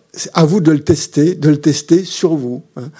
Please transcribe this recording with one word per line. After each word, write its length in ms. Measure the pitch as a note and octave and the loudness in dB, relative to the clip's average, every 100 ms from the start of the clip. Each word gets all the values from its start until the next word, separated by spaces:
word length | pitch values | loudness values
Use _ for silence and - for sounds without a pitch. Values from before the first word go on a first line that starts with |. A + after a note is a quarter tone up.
| _ | _
c'est 160 | - - - | -16 -6 0
à 100 | D#3 | 2
vous 140 | G3+ | 2
de 120 | D#3+ | 2
le 120 | D3+ | 2
tester, 500 | - D3+ - - D#3 | 2 -2 -2 0 0
de 160 | F3+ D3 | 2 0
le 100 | D3 | 2
tester 460 | D#3 C#3 - E3+ F3+ | 0 -2 2 0 0
sur 300 | - F3+ D#3 | -4 -2 -2
vous, 260 | B2 B2 - - | -4 -8 -12 -16
hein. 160 | C3 | -16